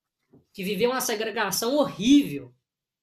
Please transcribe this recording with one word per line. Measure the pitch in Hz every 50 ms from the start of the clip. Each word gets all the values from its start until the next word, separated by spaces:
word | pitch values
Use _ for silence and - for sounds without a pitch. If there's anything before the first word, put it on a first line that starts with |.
| _ _ _ _ _ _ - - _ _
que | _ 202 185
viveu | 190 208 185 233 240
uma | 262 254
segregação | - - 233 208 220 226 208 233 208 190 190 - 226 240 277 302
horrível. | 254 - - - 202 247 285 294 - 160 143 135 - - - _ _ _ _ _ _ _ _ _